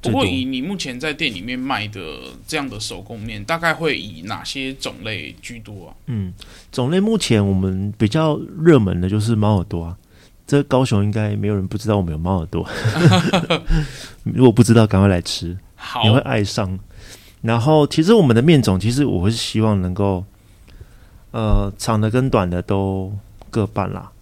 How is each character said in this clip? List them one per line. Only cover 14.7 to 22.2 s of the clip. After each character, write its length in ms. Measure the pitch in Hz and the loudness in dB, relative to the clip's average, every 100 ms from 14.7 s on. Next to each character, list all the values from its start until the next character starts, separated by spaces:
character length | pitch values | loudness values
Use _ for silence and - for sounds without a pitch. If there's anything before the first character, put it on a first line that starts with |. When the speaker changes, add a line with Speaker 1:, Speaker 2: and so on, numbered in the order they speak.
Speaker 2:
道， 140 | 117 110 | 6 6
赶 140 | 95 | 4
快 80 | 101 | 4
来 120 | 90 | 2
吃。 360 | 85 - 85 92 - _ | -2 -8 -8 -10 -14 _
Speaker 1:
好。 260 | - 123 | -10 0
Speaker 2:
你 80 | 110 | 2
会 80 | 120 | 2
爱 220 | 139 120 | 2 -2
上。 360 | 101 - 95 92 - - - - - - | -2 -4 -4 -6 -12 -20 -20 -20 -20 -10
然 200 | 113 117 | -2 0
后 260 | 113 156 147 | 4 4 4
其 160 | - | 2
实 100 | 160 | 4
我 100 | 233 | 6
们 120 | 156 | 6
的 80 | 113 | 4
面 180 | 139 156 | 6 6
种， 200 | 113 95 | 4 2
其 100 | 104 | 0
实 140 | 123 | 0
我 180 | 139 98 | 0 0
会 80 | 90 | 0
希 300 | 113 - 110 | -2 -4 0
望 200 | 110 104 | 2 2
能 140 | 90 | 0
够， 300 | 90 101 92 98 _ _ - - - - - - - - | -2 0 0 -4 _ _ -20 -20 -20 -20 -20 -20 -20 -12
呃， 420 | 113 110 104 101 101 | -4 2 2 2 -6
长 220 | - 110 | -2 0
的 100 | 107 | 2
跟 180 | 120 | 0